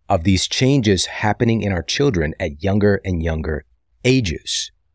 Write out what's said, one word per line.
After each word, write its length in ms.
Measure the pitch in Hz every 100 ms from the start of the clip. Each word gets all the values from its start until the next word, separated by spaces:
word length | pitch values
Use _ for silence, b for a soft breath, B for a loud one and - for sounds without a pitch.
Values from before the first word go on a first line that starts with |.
| -
of 160 | 98 90
these 200 | 95 -
changes 600 | - 131 143 107 95 -
happening 560 | - 107 104 120 113
in 100 | 101
our 100 | 90
children 520 | - - 143 92 76 -
at 240 | 85 71
younger 380 | 95 101 104 98 95
and 180 | 85
younger 400 | 80 80 76 76 - _ _ _
ages. 680 | 123 131 107 76 - - - _ _